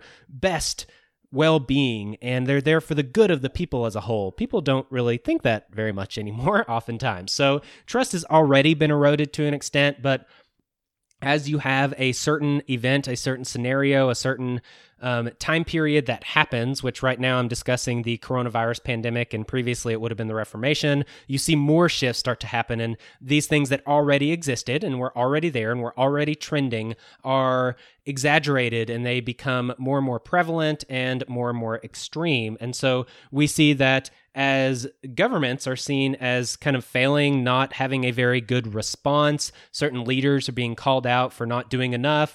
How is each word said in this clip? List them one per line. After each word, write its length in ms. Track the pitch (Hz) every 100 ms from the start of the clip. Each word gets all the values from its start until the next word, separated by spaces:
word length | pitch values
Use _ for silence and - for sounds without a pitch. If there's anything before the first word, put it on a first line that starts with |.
| - - _
best 560 | 131 185 160 - - - _ _ _ _
well-being 840 | 135 160 160 131 139 131 110 104 107
and 240 | 123 127 127
they're 160 | 139
there 200 | 139 160
for 120 | -
the 80 | 151
good 300 | 131 202 208
of 100 | 151
the 80 | 131
people 380 | - 175 127 113
as 80 | 104
a 60 |
whole. 300 | - 107 95
People 300 | - 226 214
don't 240 | 139 135 -
really 260 | 131 120 117
think 240 | - 330
that 320 | 123 107 -
very 180 | 101 110
much 260 | 98 95 -
anymore, 460 | 104 110 139 208 -
<laughs> 40 |
oftentimes. 640 | 113 - 117 127 92 98
So 300 | - 139 143 - - -
trust 240 | 240 262
has 140 | 180 160
already 500 | 156 151 135 147 156
been 160 | 151
eroded 420 | 147 143 147 147
to 120 | - 147
an 100 | 143
extent, 460 | - 143 143 143
but 260 | 135 131 - _ _ _ _ _ _ _ _ -
as 240 | 135 151 139
you 120 | 151
have 340 | 135 135 139 143
a 140 | 131
certain 520 | 120 - 151 147 143 -
event, 380 | 123 123 139 139
a 80 | 123
certain 300 | 131 127 127
scenario, 640 | 120 120 135 139 139 131
a 60 | 117
certain, 460 | 131 123 127 123 - - _ _
um, 260 | 127 120 117 -
time 240 | - 160
period 420 | 170 165 156 147 127
that 180 | 110
happens, 600 | - 151 151 123 117 135
which 200 | 127 -
right 160 | 131 120
now 180 | 127 127
I'm 80 | 120
discussing 540 | 120 - 123 - 120
the 160 | 117 117
coronavirus 640 | - 127 123 117 117 120
pandemic, 500 | - 117 117 120 120
and 140 | 110 107
previously 460 | 131 123 120 120
it 80 | 110
would 100 | 117
have 60 | 110
been 100 | 110
the 80 | 110
Reformation, 680 | 104 107 131 156 151 143 147 - -
you 100 | 135
see 180 | - 151
more 340 | 143 160 175
shifts 300 | - 127 117
start 200 | 127 120
to 60 | 117
happen, 320 | 117 - 113
and 180 | 117 113 - -
these 280 | 131 147 -
things 220 | 151 139
that 160 | 135 -
already 460 | 147 143 139 143
existed 520 | 170 147 120 - 143
and 160 | 196 127
were 160 | 127 120
already 320 | 123 151 165
there 220 | 123 110
and 100 | 123
were 160 | 120 -
already 380 | 135 143 147 151
trending 600 | - 147 135 113 110 117 - -
are 520 | 131 135 131 127 127 123 - _ -
exaggerated, 840 | 139 147 143 139 135 120 117 113
and 160 | 117 123
they 140 | 123
become 540 | 117 120 135 127 123 123
more 200 | 131 139
and 80 | 135
more 140 | 120
prevalent 640 | - 180 165 165 156 151 -
and 340 | 131 127 127 131
more 220 | 123 120
and 80 | 120
more 220 | 113 113
extreme. 760 | - - - 151 170 131 110 110
And 160 | 120 123
so 300 | 135 127 120 - -
we 140 | 135 151
see 280 | - 151
that 360 | 139 135 135 - _ _
as 540 | 135 139 135 131 127 127 - 135
governments 540 | 120 226 262 131 135 131
are 80 | 131
seen 400 | - 139 135 135
as 400 | 127 123 120 -
kind 220 | 151 131
of 80 | -
failing, 580 | 123 135 147 143 139
not 300 | 123 127 135
having 320 | - 135 135 127
a 60 |
very 280 | 120 123 123
good 340 | 110 123 117
response, 800 | 107 - - 143 147 147 147 - - -
certain 320 | - 143 127 117
leaders 420 | 131 139 139 131
are 60 |
being 200 | 123 120
called 320 | 113 139 131 123
out 280 | 123 127
for 120 | - 117
not 240 | 120 -
doing 220 | 127 127
enough 420 | 120 143 151 151